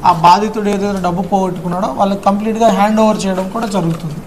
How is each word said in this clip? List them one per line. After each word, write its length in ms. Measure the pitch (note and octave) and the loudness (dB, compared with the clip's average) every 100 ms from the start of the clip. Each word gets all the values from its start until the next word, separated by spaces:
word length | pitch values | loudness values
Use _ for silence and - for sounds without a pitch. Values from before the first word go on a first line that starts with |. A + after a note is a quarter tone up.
| - | 2
ఆ 20 | E3+ E3+ | 4 6
బాధితుడు 440 | F#3 G#3+ A3 G3+ | 6 2 -2 -2
ఏదైతే 260 | G3+ G3+ G3 F3+ | -2 -2 -2 -2
డబ్బు 160 | F3 G3 | -2 0
పోగొట్టుకున్నాడో 580 | G3 F#3 F3+ E3+ F3 A3+ C4 | 0 0 -4 -6 -4 -4 0
వాళ్ళకి 220 | G3 G3 G3 | -2 0 0
కంప్లీట్గా 400 | G#3 G#3+ A3 A3+ F#3+ | 0 -2 2 2 4
హ్యాండ్ 220 | G#3 G#3+ | 2 4
ఓవర్ 160 | A3 G#3 | 2 2
చేయడం 220 | F#3+ F#3 F#3+ A#3 | -2 -4 -4 -6
కూడా 120 | A3+ G3 | -4 -2
జరుగుతుంది. 420 | E3 E3 E3 - | -2 -4 -6 -10